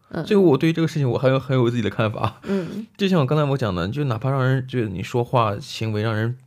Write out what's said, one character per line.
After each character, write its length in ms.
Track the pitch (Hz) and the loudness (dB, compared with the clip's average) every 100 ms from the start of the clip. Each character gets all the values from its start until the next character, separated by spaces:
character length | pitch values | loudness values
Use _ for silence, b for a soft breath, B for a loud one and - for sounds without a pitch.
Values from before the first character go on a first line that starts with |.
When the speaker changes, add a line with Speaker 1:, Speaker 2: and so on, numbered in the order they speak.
| _ | _
Speaker 1:
嗯。 120 | 170 151 | -8 0
Speaker 2:
这 80 | |
个 60 | 202 | 4
我 160 | 180 135 | 6 4
对 100 | 165 | 2
于 40 | |
这 80 | 165 | 0
个 40 | 160 | 0
事 120 | 156 | 0
情 120 | 131 | 2
我 60 | 107 | 4
很 160 | 131 | 4
有， 80 | 131 | 2
很 160 | 131 131 | 2 2
有 140 | 120 | 4
自 40 | |
己 60 | 120 | 2
的 80 | 104 | 0
看 240 | - 110 | 0 -2
法。 260 | 110 107 - | 0 -4 -4
Speaker 1:
嗯。 440 | - 196 165 208 226 - | -4 -4 -4 -8 -12 -2
Speaker 2:
就 100 | 196 | 2
像 100 | 180 | 2
我 60 | |
刚 120 | 131 151 | 2 2
才 60 | |
我 140 | 147 135 | 0 0
讲 180 | 110 | -2
的， 140 | 87 92 | -2 -2
就 160 | 135 | -2
哪 140 | 143 110 | -4 -2
怕 120 | 131 | -2
让 160 | 139 127 | 0 0
人 220 | 131 127 | 0 -2
觉 140 | 123 | -4
得 60 | 110 | -4
你 140 | 90 | -6
说 220 | - 123 | -4 -4
话 340 | 120 127 110 104 | 0 0 0 -2
行 320 | 139 - 110 | -10 -8 -4
为 120 | 104 | -2
让 120 | 113 | -2
人 220 | 107 113 127 | -2 -4 -6